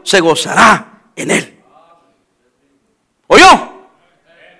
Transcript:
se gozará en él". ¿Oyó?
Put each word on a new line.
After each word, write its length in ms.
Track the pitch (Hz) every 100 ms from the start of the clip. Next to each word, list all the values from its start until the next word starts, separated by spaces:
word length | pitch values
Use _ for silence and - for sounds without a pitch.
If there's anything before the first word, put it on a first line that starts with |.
se 180 | - 196
gozará 800 | 165 147 - 190 226 190 - _ _ -
en 160 | -
él". 320 | - - _ _ _ _ _ _ _ _ _ _ _ _ _ _ _ _ _ -
¿Oyó? 480 | 220 330 - - - _ _ _ _ _ _ _